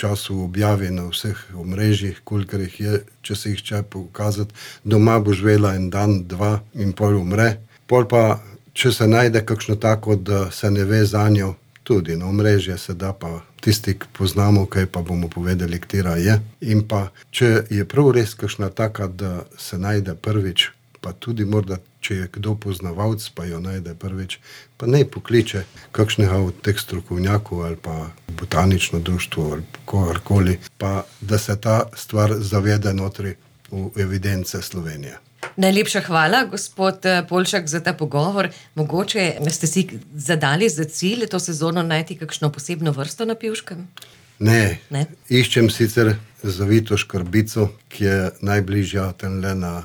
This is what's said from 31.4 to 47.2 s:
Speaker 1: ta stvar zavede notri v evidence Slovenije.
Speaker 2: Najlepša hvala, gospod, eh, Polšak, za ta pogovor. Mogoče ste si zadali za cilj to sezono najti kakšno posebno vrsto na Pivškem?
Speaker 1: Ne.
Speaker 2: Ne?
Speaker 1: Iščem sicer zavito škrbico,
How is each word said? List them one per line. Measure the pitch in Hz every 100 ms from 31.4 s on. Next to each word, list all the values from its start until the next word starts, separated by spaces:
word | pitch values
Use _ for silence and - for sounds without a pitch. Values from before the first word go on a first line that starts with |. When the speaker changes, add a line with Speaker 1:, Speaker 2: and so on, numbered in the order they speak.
| - 104
Speaker 1:
ta | 113 113 113 -
stvar | - 107 104 107
zavede | 101 101 101 104 98
notri | 98 98 - 101 - _ _ -
v | 98 95 104
evidence | 92 95 101 92 87 92
Slovenije. | - 92 80 76 69 - _ - - -
Speaker 2:
Najlepša | 190 196 214 202 185
hvala, | 160 156 247 214
gospod, | 180 - - 190 190 185
eh, | 180 170
Polšak, | 175 285 202 156
za | 165
ta | 185
pogovor. | 151 151 143 165 202 180 - - 156
Mogoče | 151 165 202 220 175 - 151
ste | - 160
si | 190 - 110 -
zadali | 147 139 165 143 156 226
za | 151 156
cilj | - 185 240 220
to | 185
sezono | - 156 165 175
najti | 165 156 160 160
kakšno | 156 - 151
posebno | 147 - 165 160
vrsto | 139 139 - 226
na | 226
Pivškem? | 220 220 - 175 180 - - - _ -
Speaker 1:
Ne. | 107 113 101 85 -
Speaker 2:
Ne? | 139 156 - -
Speaker 1:
Iščem | 127 120 127 113
sicer | - 113 120 110 107 - -
zavito | 104 90 101 113 110 101
škrbico, | - 98